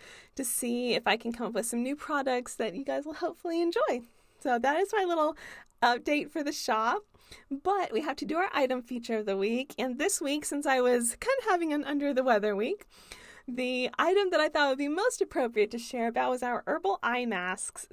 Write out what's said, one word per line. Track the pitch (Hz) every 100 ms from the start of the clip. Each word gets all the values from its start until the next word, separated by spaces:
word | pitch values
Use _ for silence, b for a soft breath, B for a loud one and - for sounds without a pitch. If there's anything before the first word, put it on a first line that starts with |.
| B B B -
to |
see | 254 - 240 240 247
if | 220 233
I | 220
can | 233
come | 233 220
up |
with | 226 233
some | 240
new | 247 294
products | - 285 269 247 240 -
that | -
you | 175 277
guys | 269 294
will |
hopefully | 302 339 339 349 330
enjoy. | 339 440 587 247 240 _ _ _
So | 269 240
that | 262 311
is | 392
my | 427
little | 370 339 302 311 B B B _
update | 247 240 302 294 -
for | 330
the | 294
shop. | - - 226 330 403 - - B B B
But | 277 359 403 349
we | 214
have | 302 285
to | 220
do | 320
our | 392
item | 294 262 254
feature | 240 247 240 220
of | 208
the | 196
week, | 202 240 269 -
and | 254 247
this | 349 -
week, | 285 294 294
since | 285 294
I | 269
was | 247 247 240 -
kind | 453 539
of | 453
having | 359 320
an | 294
under | 277 285 285
the | 262
weather | 262 214 214 196
week, | 240 415 - B B B B B B
the | 247 254 254 254 -
item | 320 392 381
that | 320
I | 311
thought | 302 285
would | 262
be | 285
most | 320 480 -
appropriate | 302 330 240 220 214
to | 233
share | - 247 233
about | 240 254
was | 254
our | 247 240 -
herbal | 320 381 381
eye | 226 247 240
masks. | 190 180 190 - - -